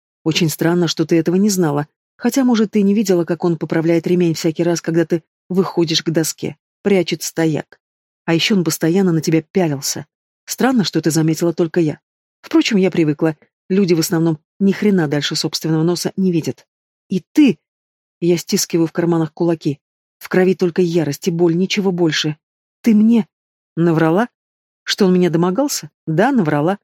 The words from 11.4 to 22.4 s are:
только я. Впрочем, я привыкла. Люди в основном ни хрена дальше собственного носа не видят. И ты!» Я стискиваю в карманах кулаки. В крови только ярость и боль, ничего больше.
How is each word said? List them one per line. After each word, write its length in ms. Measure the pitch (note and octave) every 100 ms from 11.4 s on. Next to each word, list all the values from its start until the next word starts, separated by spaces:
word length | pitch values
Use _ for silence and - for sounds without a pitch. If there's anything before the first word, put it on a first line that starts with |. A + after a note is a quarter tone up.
| E3+
только 280 | D#3+ E3+ F3+
я. 200 | D#3+ - _ _ _ _
Впрочем, 360 | - E4 D4+ G#3
я 140 | F#3
привыкла. 460 | E3+ D#3 D3 D#3+ D#3 _ _ -
Люди 260 | F#3 G3
в 60 | E3+
основном 380 | D#3+ E3+ E3 D#3 _ -
ни 140 | G3
хрена 340 | F#3+ G#3 F#3+ D#3
дальше 300 | D3 C#3+ D#3
собственного 480 | D#3+ - E3 D#3
носа 280 | E3 F3 - -
не 160 | F#3+
видят. 340 | E3+ C#3 - _ _ _ _ _
И 140 | F#3 -
ты!» 260 | - C#4+ E3+ _ _ _ _ _ _
Я 160 | E3+ E3+
стискиваю 520 | - G3 - E3+ D#3+
в 40 |
карманах 400 | - E3+ E3+ D#3+
кулаки. 460 | - E3+ E3 D#3+ C#3 _ _ _ _
В 100 | -
крови 280 | F3+ F#3 F#3
только 260 | F3+ E3
ярость 460 | F3+ E3+ D3 C#3+ -
и 20 |
боль, 260 | E3 F3 E3
ничего 360 | F#3 - F#3+
больше. 440 | F3 E3+ D3 D#3 D3+